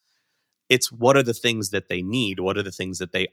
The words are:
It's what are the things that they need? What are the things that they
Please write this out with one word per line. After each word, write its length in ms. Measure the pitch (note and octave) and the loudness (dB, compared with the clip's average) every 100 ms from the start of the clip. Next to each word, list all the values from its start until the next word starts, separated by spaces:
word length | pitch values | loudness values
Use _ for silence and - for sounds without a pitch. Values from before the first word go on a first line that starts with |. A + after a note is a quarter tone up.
| _ _ _ _ _ _ - | _ _ _ _ _ _ 2
It's 200 | B2+ - | 2 2
what 240 | A#2 A#2+ | 2 4
are 80 | C3+ | 6
the 120 | B2 | 4
things 360 | A2+ A#2+ A2+ F#2+ | 0 0 0 -2
that 200 | G2 - | -4 -4
they 100 | F2+ | -6
need? 400 | F#2 A#2+ G#2+ F#2+ | -4 -2 -2 -2
What 160 | F#2+ G2 | -2 -2
are 60 | |
the 100 | G2 | -4
things 240 | - F#2 F2+ | -6 -8 -8
that 120 | F2+ | -6
they 160 | F#2+ F#2 | -2 -2